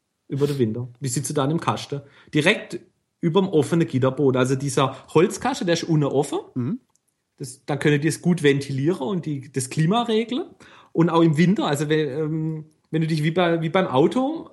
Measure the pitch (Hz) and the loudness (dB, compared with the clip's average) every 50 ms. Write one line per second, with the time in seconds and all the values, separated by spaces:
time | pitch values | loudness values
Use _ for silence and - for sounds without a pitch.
0 | _ _ _ _ _ - 151 131 143 143 143 135 120 107 107 120 123 123 - - | _ _ _ _ _ -10 -4 -2 -2 -2 0 0 0 -2 -2 -6 -8 -10 -12 -8
1 | - 131 - 151 120 - 156 156 131 139 160 165 - 131 104 110 - - 143 139 | -8 -4 -4 -4 -4 -4 -2 -2 0 0 -2 -2 -2 -2 -4 -4 -6 -8 -10 -10
2 | - - _ - - - - 151 143 180 220 208 - - - - - _ _ _ | -10 -14 _ -20 -14 -4 -2 0 2 2 2 0 -2 -12 -12 -14 -14 _ _ _
3 | _ _ _ - - 170 156 196 190 190 175 156 135 - 170 170 165 160 - 127 | _ _ _ -4 -4 0 2 2 0 2 2 2 2 2 2 0 0 2 0 2
4 | 127 131 135 - 147 131 127 127 127 127 135 127 143 139 - 151 135 123 - - | 2 2 0 2 2 2 4 2 2 2 0 -2 -2 -2 0 0 0 0 -2 -8
5 | - - - 151 175 220 - - - 247 277 - 208 170 170 165 - - 160 151 | -12 0 2 2 2 2 0 -2 -4 -4 -4 -2 0 0 0 0 0 0 2 2
6 | 143 131 131 131 156 - 311 392 - - - 131 120 139 220 262 _ _ _ _ | 2 2 0 0 -2 0 -4 -8 -8 -6 -6 -6 -4 -4 -4 -8 _ _ _ _
7 | _ _ _ _ _ _ _ - 147 123 - - _ - 147 135 - 156 147 143 | _ _ _ _ _ _ _ -16 -14 -14 -14 -16 _ -6 -4 0 2 2 2 2
8 | 147 160 143 - - 175 180 170 143 143 135 139 - - 135 131 139 160 190 - | 2 0 -2 -2 0 0 0 2 4 2 2 2 0 -4 -4 -2 -2 -2 -2 -2
9 | 269 233 202 175 - 156 147 135 120 - - 139 117 - - 156 156 170 214 240 | -4 -4 -4 -4 -4 -6 -8 -8 -10 -8 -8 -6 -6 -6 -2 -2 0 2 2 0
10 | 240 226 220 220 233 226 247 285 392 - - _ - - - - - _ - - | 0 0 0 0 0 -2 -4 -6 -8 -10 -14 _ -20 -20 -20 -20 -20 _ 0 2
11 | 165 170 160 165 165 165 147 147 180 170 208 330 302 175 147 - 156 151 156 156 | 2 4 4 4 4 4 4 4 4 4 4 2 2 0 0 -2 0 0 0 0
12 | 156 139 123 156 156 151 160 160 156 160 156 156 151 - _ _ _ - - 160 | 0 -2 -2 -4 -4 -4 -4 -4 -4 -4 -6 -8 -12 -16 _ _ _ -6 -2 -2
13 | 160 156 165 151 147 160 160 185 180 170 170 165 160 160 151 190 185 - 123 131 | 0 0 0 0 0 0 2 2 2 2 2 0 -2 0 0 0 0 2 4 4
14 | 160 185 - 254 262 277 320 320 - - | 4 4 4 2 -2 -2 -4 -6 -10 -12